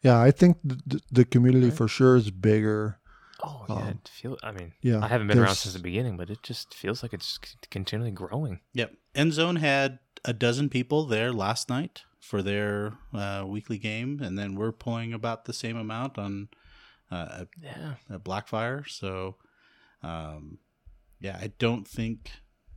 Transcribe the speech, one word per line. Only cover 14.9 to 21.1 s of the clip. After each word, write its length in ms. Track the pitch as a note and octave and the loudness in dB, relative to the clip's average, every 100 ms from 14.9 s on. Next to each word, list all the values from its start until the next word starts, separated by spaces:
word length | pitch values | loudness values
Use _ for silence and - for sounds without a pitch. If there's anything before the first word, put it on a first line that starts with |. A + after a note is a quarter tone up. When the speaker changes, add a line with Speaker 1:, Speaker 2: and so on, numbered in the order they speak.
| A#2 A#2 | -6 -6
Speaker 3:
about 320 | A2+ A#2 A2+ - | -6 -6 -8 -10
the 80 | |
same 240 | A2+ A#2 A2+ | -10 -8 -8
amount 400 | A2 A2 C3+ A#2+ | -8 -8 -8 -8
on, 320 | G2+ G2 G#2 _ _ _ _ _ _ | -8 -8 -12 _ _ _ _ _ _
uh, 160 | F2+ E2 - | -10 -10 -14
at, 60 | F2+ - | -16 -18
Speaker 2:
Yeah. 340 | D3 B2+ D#3 C3 _ | -18 -14 -12 -14 _
Speaker 3:
at 140 | F#2+ | -12
Blackfire. 640 | F#2+ F#2+ - A2 A#2 C#3 C#3+ | -6 -8 -6 -6 -4 -6 -12
So, 480 | - G2 F#2+ F#2+ F#2+ _ _ _ _ _ _ | -12 -10 -8 -10 -12 _ _ _ _ _ _
um, 560 | D#2+ E2 D#2 D#2 D2+ E2+ _ _ - _ _ | -12 -10 -12 -14 -16 -20 _ _ -20 _ _